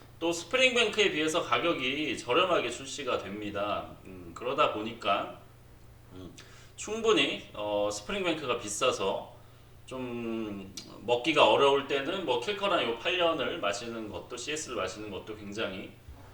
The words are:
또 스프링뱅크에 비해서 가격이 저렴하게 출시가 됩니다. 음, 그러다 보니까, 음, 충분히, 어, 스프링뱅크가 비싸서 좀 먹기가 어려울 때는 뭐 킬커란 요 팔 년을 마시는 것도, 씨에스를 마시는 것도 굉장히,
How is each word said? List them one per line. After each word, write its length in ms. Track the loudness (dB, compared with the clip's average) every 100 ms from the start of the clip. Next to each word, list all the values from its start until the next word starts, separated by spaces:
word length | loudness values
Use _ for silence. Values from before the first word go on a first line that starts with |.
| -20 -4
또 120 | -2
스프링뱅크에 800 | -2 0 4 6 6 2 4 4
비해서 300 | 4 2 0
가격이 720 | 2 2 2 2 0 -2 -2 -4
저렴하게 520 | 0 2 4 2 0
출시가 480 | -6 -8 -6 -2 -2
됩니다. 720 | -2 -8 -6 -4 -2 -2 -6 -12
음, 280 | -16 -16 -14
그러다 380 | -8 -2 2 2
보니까, 680 | 2 -6 -4 0 0 -2 -10 -18 -20 -20 -20 -20 -20 -20
음, 200 | -16 -16 -16 -20 -20 -20 -14
충분히, 720 | -8 0 4 6 4 0 -8
어, 340 | -6 0 2 2
스프링뱅크가 680 | 0 -4 -2 -2 0 0 -2
비싸서 760 | -2 0 0 2 0 -2 -6 -16 -20 -20 -20 -20 -12
좀 840 | -8 -6 -4 -4 -4 -4 -6 -10 -14 -16 -8
먹기가 500 | 0 0 4 6 8
어려울 380 | 8 6 6 2
때는 380 | -2 0 -2 0
뭐 140 | 0
킬커란 440 | 0 -2 2 2
요 140 | 2 -2
팔 180 | -2 2
년을 420 | 2 2 -2 -2
마시는 500 | -2 -2 -4 -8 -8
것도, 260 | -10 -10 -10
씨에스를 400 | -6 -6 -6 -4
마시는 340 | -4 -6 -8
것도 240 | -10 -10 -12
굉장히, 540 | -8 -6 -4 -6 -12 -16 -18 -18 -18